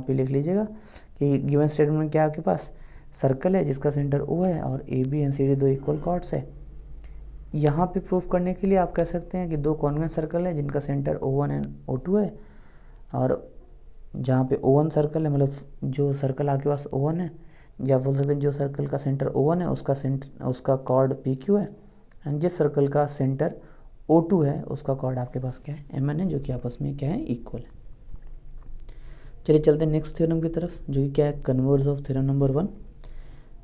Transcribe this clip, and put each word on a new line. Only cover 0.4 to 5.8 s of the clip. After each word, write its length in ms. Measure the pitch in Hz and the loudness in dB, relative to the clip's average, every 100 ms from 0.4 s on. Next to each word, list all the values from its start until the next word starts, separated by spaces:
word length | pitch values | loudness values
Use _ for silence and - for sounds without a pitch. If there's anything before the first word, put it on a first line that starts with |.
| 156 196 214 - - - - - | 2 0 0 -6 -18 -20 -20 0
कि 180 | 143 139 | 2 2
given 280 | 139 143 147 | 4 4 4
statement 320 | 151 151 156 | 4 4 4
में 100 | 156 | 2
क्या 140 | 156 | 2
है 60 | 156 | 2
आपके 120 | 151 | 2
पास? 300 | 175 165 - - - - - | 0 0 -2 -16 -18 -18 -18
Circle 420 | - 135 131 185 190 | 0 0 2 2 2
है 80 | 151 | 2
जिसका 240 | 139 147 | 0 0
center 320 | 143 143 143 | 0 0 0
O 220 | - 165 185 | 0 0 2
है 160 | 160 | 0
और 240 | 131 131 - | -2 -4 -2
एबी 340 | 131 131 147 | -2 0 0
and 100 | 139 | 0
सीडी 220 | 139 139 139 | 2 2 4
दो 120 | 135 | 4
equal 320 | 135 | 2